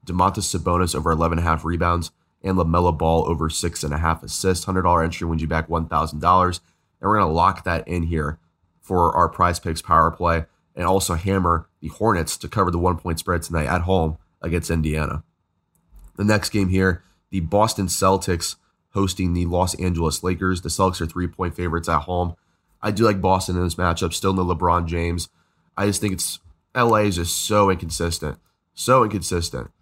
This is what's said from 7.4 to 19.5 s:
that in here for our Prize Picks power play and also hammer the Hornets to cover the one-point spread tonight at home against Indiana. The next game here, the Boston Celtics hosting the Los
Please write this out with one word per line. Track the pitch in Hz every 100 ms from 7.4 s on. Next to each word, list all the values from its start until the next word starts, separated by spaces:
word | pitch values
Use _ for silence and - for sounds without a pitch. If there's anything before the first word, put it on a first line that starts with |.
| 90 92
that | - 82 -
in | 87
here | 82 82 71 - _ _ _ _
for | - 92 85 -
our | 85
Prize | - 87 87
Picks | - 80
power | - 82 82
play | 82 85 82 80 _ _ -
and | 87
also | 95 -
hammer | 85 95 98 90 85 - _
the | 78
Hornets | - 110 95 80 -
to | -
cover | - 90
the | 87
one-point | 90 85 90 82
spread | - 87
tonight | - 87 71
at | 90
home | 85 95 80 78 _ _
against | 85 85 82
Indiana. | 82 78 76 76 - - _ _ _ _ _ _ - -
The | -
next | 104 107 -
game | 104 95
here, | 92 95 90 _ _ _
the | 98
Boston | 80 101 110 - 92
Celtics | - 95 95 95 87 - - _ _ _
hosting | 98 98 92 92
the | 87
Los | 87